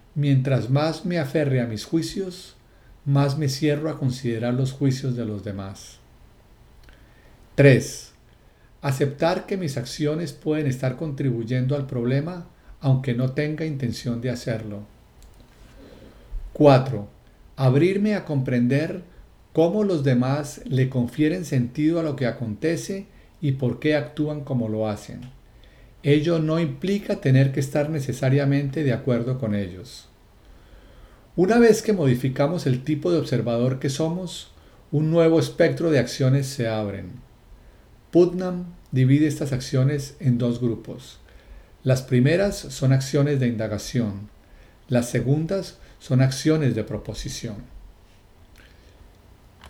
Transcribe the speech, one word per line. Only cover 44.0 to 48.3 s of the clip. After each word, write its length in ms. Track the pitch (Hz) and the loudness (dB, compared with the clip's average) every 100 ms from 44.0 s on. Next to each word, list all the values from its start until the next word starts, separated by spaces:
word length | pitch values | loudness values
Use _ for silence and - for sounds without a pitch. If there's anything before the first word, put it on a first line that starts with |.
| 107 98 - - - - - - - | -2 -6 -12 -20 -20 -20 -20 -20 -2
Las 220 | 123 120 | 0 0
segundas 640 | 120 113 151 160 196 - - - - | -2 0 0 0 -4 -6 -14 -20 -18
son 240 | - 127 | -2 2
acciones 520 | 135 - 156 156 135 | 2 2 0 2 2
de 80 | 107 | 0
proposición. 760 | 104 107 - 104 135 - 117 101 - - - - - - - | -4 -8 -8 -10 -10 -8 -10 -10 -14 -20 -20 -20 -20 -20 -20